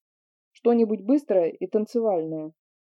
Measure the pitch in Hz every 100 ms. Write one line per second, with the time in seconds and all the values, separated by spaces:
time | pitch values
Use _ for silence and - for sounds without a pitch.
0 | _ _ _ _ _ _ 233 240 220 208
1 | 196 285 - 190 165 - 185 214 214 240
2 | 220 175 160 160 156 _ _ _ _